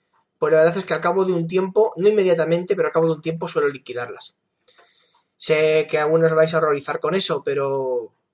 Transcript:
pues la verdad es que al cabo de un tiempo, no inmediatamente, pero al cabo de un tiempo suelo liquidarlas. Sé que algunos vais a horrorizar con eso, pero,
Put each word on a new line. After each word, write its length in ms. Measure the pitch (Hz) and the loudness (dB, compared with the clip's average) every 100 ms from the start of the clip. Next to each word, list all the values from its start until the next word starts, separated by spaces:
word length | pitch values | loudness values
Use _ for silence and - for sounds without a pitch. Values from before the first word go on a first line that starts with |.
| _ _ _ _ | _ _ _ _
pues 140 | 151 | 2
la 60 | 156 | 4
verdad 180 | 165 190 | 4 2
es 80 | |
que 80 | 185 | -4
al 80 | 160 | -2
cabo 240 | 175 190 | 0 0
de 80 | 185 | 0
un 140 | 170 165 | 0 0
tiempo, 480 | 185 185 214 220 165 | -2 0 2 0 2
no 120 | 208 | 2
inmediatamente, 680 | 214 185 165 156 170 180 185 | 4 2 2 2 0 0 -2
pero 120 | 151 | 0
al 40 | |
cabo 140 | 165 165 | 0 0
de 80 | |
un 60 | 151 | -2
tiempo 260 | 160 165 175 | -6 -6 -6
suelo 200 | 160 143 | -2 -2
liquidarlas. 680 | 135 - 120 113 - - _ _ _ _ _ _ _ _ _ _ _ | -4 -10 -10 -10 -14 -20 _ _ _ _ _ _ _ _ _ _ _
Sé 480 | - 156 156 156 151 | -2 2 2 2 0
que 100 | 151 | -2
algunos 360 | 151 165 160 | 0 2 2
vais 180 | 160 160 | 4 2
a 60 | 160 | 2
horrorizar 420 | 156 143 143 - | 0 -2 -4 -6
con 140 | 147 | -2
eso, 280 | 190 185 143 | -2 -2 -2
pero, 680 | 143 139 139 135 131 123 113 _ _ | -4 -4 -2 -2 -2 -4 -6 _ _